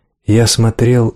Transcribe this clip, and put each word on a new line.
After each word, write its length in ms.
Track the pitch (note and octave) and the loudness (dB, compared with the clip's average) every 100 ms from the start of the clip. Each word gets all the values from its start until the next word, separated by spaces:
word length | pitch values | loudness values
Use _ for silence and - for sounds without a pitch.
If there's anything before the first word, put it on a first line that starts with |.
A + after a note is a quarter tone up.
| _ _ - | _ _ -2
Я 200 | G#2+ A2+ | 0 2
смотрел 720 | - A2+ - A#2+ B2 A2+ | 0 -2 0 0 0 -2